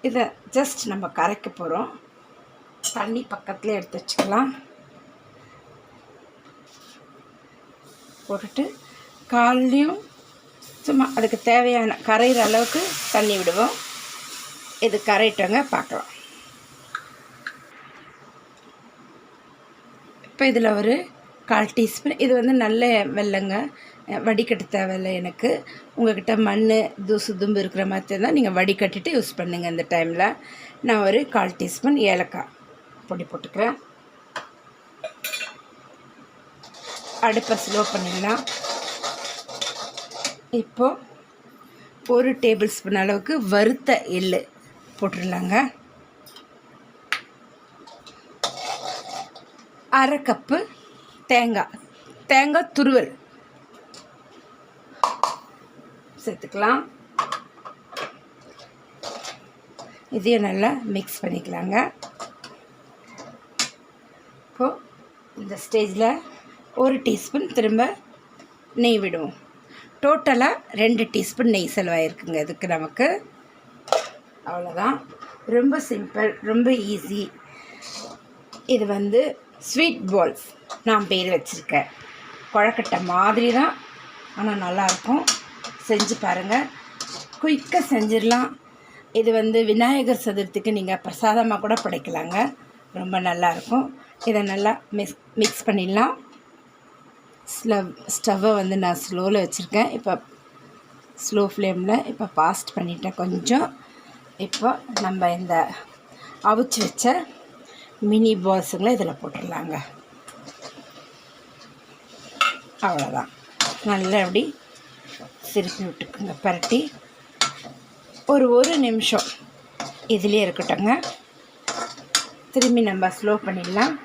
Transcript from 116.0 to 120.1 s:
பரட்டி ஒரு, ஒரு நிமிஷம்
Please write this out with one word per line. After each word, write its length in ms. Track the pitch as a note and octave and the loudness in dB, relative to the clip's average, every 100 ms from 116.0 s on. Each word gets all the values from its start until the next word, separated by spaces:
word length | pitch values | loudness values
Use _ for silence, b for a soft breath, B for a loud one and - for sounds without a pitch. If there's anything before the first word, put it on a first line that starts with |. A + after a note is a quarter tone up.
| D#3+ - G3 D#3 | -14 -10 -10 -4
பரட்டி 360 | G3 F3 - A#3+ D4+ - - - - - - - - - - - - - - | -2 -2 0 0 0 -10 -20 -20 -20 -4 -4 -4 -18 -20 -20 -20 -20 -12 2
ஒரு, 140 | C#4 B3+ A#3+ | 4 6 6
ஒரு 160 | D4 E4 B3+ | 6 4 2
நிமிஷம் 420 | A3 - G#3+ - - - - - - - - - | 2 0 0 -2 -10 -18 -20 -20 -14 -14 -14 -2